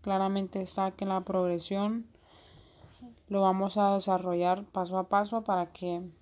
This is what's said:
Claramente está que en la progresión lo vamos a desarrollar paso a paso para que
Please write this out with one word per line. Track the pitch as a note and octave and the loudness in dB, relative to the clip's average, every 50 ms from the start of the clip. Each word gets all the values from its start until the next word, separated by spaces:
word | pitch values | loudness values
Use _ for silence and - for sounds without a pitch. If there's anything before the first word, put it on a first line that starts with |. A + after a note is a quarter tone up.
Claramente | - G#3+ G3 G3 F#3+ F#3+ G3 G3 G3 F#3 - G3 F#3+ | -2 0 0 2 2 2 0 0 -2 -2 -4 -6 -6
está | F#3 - - F#3+ F#3+ F#3 | -4 -2 -2 -2 -2 -2
que | - G3+ | -4 -4
en | G3 | -2
la | F#3+ F#3+ | -2 -2
progresión | F#3 - F#3 F#3 F3+ F3+ F3 E3+ E3 - G3+ G3 G3+ G#3 A3 A#3 A3+ - - - _ - - - - - - - - - - - - - - - B3 A#3+ A#3 - _ - | -2 0 0 2 2 2 0 -2 -2 -4 -2 -2 0 0 -2 -4 -6 -10 -18 -20 _ -20 -20 -20 -20 -20 -20 -20 -20 -20 -20 -20 -20 -20 -20 -20 -20 -20 -20 -20 _ -2
lo | G3+ G3 G3 | 0 4 4
vamos | F#3+ F#3 F#3+ G3 G3 F#3+ | 4 4 4 0 0 2
a | G#3+ G3+ G3 G3 | 2 2 4 2
desarrollar | G3 F#3 - F#3+ F#3 F3+ F3+ F3 F3 F3 F3 F#3 F#3+ G3+ | 2 2 0 0 0 0 0 0 2 2 2 2 0 -2
paso | - _ F#3+ F#3 F3 F#3 | -8 _ -4 -4 -2 -2
a | F#3 F#3 - | -2 -2 2
paso | - G3+ G#3 G3+ A#3 A3+ A3 | 2 2 2 2 -2 -4 -2
para | - G3 F3+ F3 E3+ - | 0 0 0 0 -4 -6
que | - F3+ F3+ F3 E3+ F3+ F3+ D#3+ - | -8 -6 -4 -4 -4 -6 -10 -16 -20